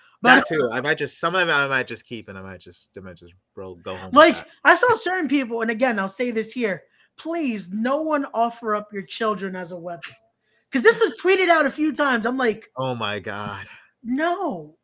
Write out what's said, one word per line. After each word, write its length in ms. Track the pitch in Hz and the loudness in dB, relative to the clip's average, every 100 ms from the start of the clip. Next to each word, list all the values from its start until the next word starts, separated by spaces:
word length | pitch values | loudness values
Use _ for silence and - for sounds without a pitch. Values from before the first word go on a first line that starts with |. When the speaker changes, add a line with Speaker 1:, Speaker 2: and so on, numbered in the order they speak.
| _ _ | _ _
Speaker 1:
But 140 | 240 262 | 6 6
Speaker 2:
That 120 | - | 6
too. 200 | 156 120 | 0 0
I 80 | 123 | 0
might 160 | 143 156 | -2 -2
just, 200 | 139 - | -4 -2
some 120 | 170 | 0
of 140 | 185 170 | 2 2
them 80 | 143 | 2
I 120 | 139 | 2
might 180 | 135 120 | 0 -2
just 180 | 113 - | -8 -10
keep, 220 | 113 104 | -12 -10
and 100 | 95 | -12
I 40 | |
might 180 | 95 90 | -12 -14
just, 320 | 92 - - 98 | -16 -20 -20 -16
I 20 | |
might 160 | 92 85 | -16 -18
just 180 | 87 92 _ - | -20 _ _ -14
roll, 200 | 95 87 | -14 -12
go 200 | 95 92 | -10 -10
home 120 | 185 | 2
with 80 | 262 | 6
Speaker 1:
Like, 200 | 320 - | 6 4
Speaker 2:
that. 120 | - _ 285 | -6 _ 2
Speaker 1:
I 100 | 349 | 4
saw 180 | 494 453 | 4 2
certain 340 | 349 370 285 | 0 -2 0
people, 320 | 285 233 233 | 0 -2 -4
and 100 | 226 | -4
again, 260 | 220 254 208 | 0 0 0
I'll 120 | 196 | -4
say 200 | - 247 | -4 -4
this 220 | 220 220 | -2 -4
here, 320 | 254 214 170 - _ _ - | -2 -2 -4 -10 _ _ -12
please, 560 | 311 339 269 208 175 | -6 -2 -2 -4 -6
no 300 | 208 247 294 | -4 -2 -2
one 240 | 311 294 277 | 0 -2 -2
offer 420 | 220 233 233 226 208 | -2 -2 -2 -4 -4
up 160 | 208 | -4
your 120 | 202 | -10
children 520 | - - 220 190 190 185 | -10 -2 -2 -2 -6 -8
as 160 | 170 | -10
a 60 | 175 | -10
weapon. 360 | 175 170 - - _ _ _ _ _ | -12 -10 -12 -14 _ _ _ _ _
'Cause 120 | 254 | 4
this 180 | 415 453 | 4 6
was 180 | 403 - | 2 2
tweeted 300 | 359 381 349 | 2 4 6
out 160 | 330 285 | 4 2
a 40 | |
few 220 | 302 302 | 0 0
times. 320 | 254 285 233 226 | 2 2 2 0
I'm 120 | 262 | 0
like, 340 | 240 - - 127 | 0 0 -6 -4
Speaker 2:
Oh 180 | 131 120 | -2 -2
my 240 | 104 104 | -2 -2
God. 480 | 107 101 104 101 95 - - _ | -6 -6 -6 -8 -12 -20 -20 _
Speaker 1:
No, 720 | 226 262 339 381 339 175 151 _ | -6 -2 0 -2 -4 -6 -10 _